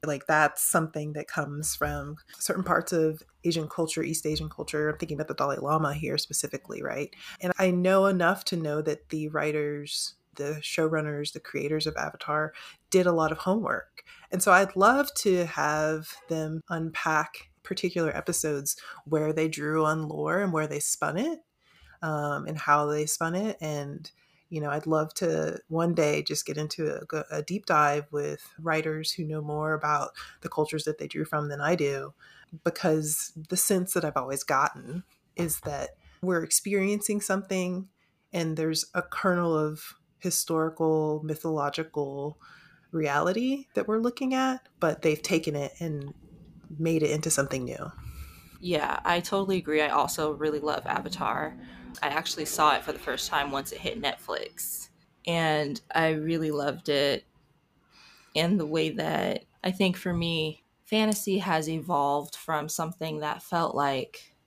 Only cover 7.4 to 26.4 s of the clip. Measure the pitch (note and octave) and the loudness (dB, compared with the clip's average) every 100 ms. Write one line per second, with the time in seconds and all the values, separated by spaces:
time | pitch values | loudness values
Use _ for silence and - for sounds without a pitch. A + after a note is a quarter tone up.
7.4 | F3+ - F#3+ F3+ F3+ F#3+ G3 F#3 E3+ F#3+ | -2 4 4 6 6 6 6 6 4 2
8.4 | - E3+ D#3 D3+ D3+ D3+ - D#3 D3+ D#3 | -2 -2 -2 0 0 -4 -4 -6 -2 0
9.4 | D3+ D3+ D3 D3 D3 - - - _ - | 0 0 -2 -4 -6 -6 -6 -8 _ -8
10.4 | C#3+ D3+ - - D#3+ D#3+ D3+ D3 D3 D3+ | -6 -4 -4 0 2 2 0 -4 -6 -8
11.4 | - D3 C#3+ D#3 D3+ D3+ D3+ - - D3+ | -8 -4 -2 0 0 -2 -4 -6 -2 0
12.4 | D#3 - - - _ F#3+ F3+ E3+ D#3 D#3 | -2 -6 -20 -20 _ 4 6 4 2 0
13.4 | F#3 G#3 F#3+ - - - - - - F#3 | 0 0 2 -2 -4 -20 -20 -20 -6 0
14.4 | G3+ F#3 G3 F#3 G3+ C4 C#4+ - G#3+ F#3 | 8 8 6 6 6 6 2 2 4 4
15.4 | E3+ D#3 D3 D3+ D#3 D#3 D#3+ - - D#3+ | 2 0 0 2 2 0 -6 -16 -4 -2
16.4 | D#3 D#3+ - E3 D#3+ - E3 D#3 D#3 - | -2 -6 -6 -4 -4 -2 2 2 0 -6
17.4 | - _ - F#3 F3+ F3 D#3+ C#3+ - E3 | -20 _ -8 -2 -2 0 0 -2 -2 -2
18.4 | D#3 D3 C#3 - - - - D#3 D3+ D#3 | 0 -2 -4 -6 -8 -16 0 2 2 2
19.4 | D#3+ D#3 D3+ D#3 D#3 D#3+ D#3 D3+ D3+ F3 | 0 0 0 2 2 2 -2 -4 0 2
20.4 | G3 D#3+ D3+ D3 - - D3+ D#3 D4 E4 | 2 0 0 -2 -4 -2 0 0 -2 -4
21.4 | _ _ _ _ - - D#3+ D3+ D3 C#3+ | _ _ _ _ -20 -8 -4 -2 -2 -4
22.4 | C#3+ D#3 - D3 D3 D3+ D3+ - E3 F3 | -4 -4 4 4 4 0 -2 -2 -2 -2
23.4 | G#3+ - D#3 D3 C#3+ D3 D#3 _ _ _ | -2 -4 -4 -4 -6 -10 -14 _ _ _
24.4 | _ D#3+ D3 D3 D#3 D#3 D#3+ - E3+ D#3+ | _ -6 -2 -2 2 2 0 -2 0 2
25.4 | D#3 - - D#3+ E3+ E3+ D3 D3+ D3 D3+ | 0 -4 -4 0 2 4 4 2 0 -4